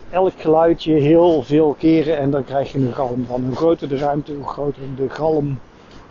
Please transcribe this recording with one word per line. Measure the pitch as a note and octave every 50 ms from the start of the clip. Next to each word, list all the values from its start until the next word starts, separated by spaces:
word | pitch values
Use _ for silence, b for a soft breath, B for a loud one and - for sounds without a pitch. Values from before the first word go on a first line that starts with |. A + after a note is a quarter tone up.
| - -
elk | F3+ F3+ F#3+ F#3 - -
geluidje | - D#3 D#3 D#3 E3 E3+ E3+ - - E3 D#3
heel | D#3 C#3 C#3+ D#3+ E3 E3+ F3+ E3 D3+ A#2+
veel | - C#3+ D3+ D#3+ D3+ C3+ -
keren | - D#3+ D#3+ D#3+ D3 D3 E3 D3
en | C#3 C#3
dan | C#3+ C#3+ B2+
krijg | - C3 C#3 C3+ -
je | - C#3+
een | C3 B2 A2+
galm | - C#3 B2 B2 B2+ B2 A#2
van. | B2 B2+ B2+
Hoe | C3 B2
groter | A#2+ D#3+ E3 E3+ E3 - C#3+
de | C#3 C3
ruimte, | D3 C#3+ C#3+ D3+ C#3+ - D3
hoe | C#3+ C3 -
groter | - - C#3+ D3 C3+ C3+ C#3 C3+ C3+
de | B2+ C3+ B2
galm, | - - D3 D#3+ D#3 D3+ C#3+ C#3+ C#3 B2 - - B B B B B B B B